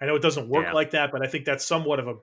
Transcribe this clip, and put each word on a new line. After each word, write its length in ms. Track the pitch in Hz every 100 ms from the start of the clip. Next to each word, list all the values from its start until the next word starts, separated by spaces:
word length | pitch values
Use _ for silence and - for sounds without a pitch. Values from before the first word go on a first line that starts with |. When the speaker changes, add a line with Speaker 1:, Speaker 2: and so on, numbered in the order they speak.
Speaker 1:
I 40 | 139
know 100 | 151
it 60 |
doesn't 260 | 170 143 117
work 180 | 143 170
Speaker 2:
Yeah. 80 |
Speaker 1:
like 180 | 156 151
that, 200 | 156 143
but 140 | 131 135
I 20 |
think 160 | 156 139
that's 200 | 139 -
somewhat 340 | 165 151 139
of 80 | 123
a, 80 | 117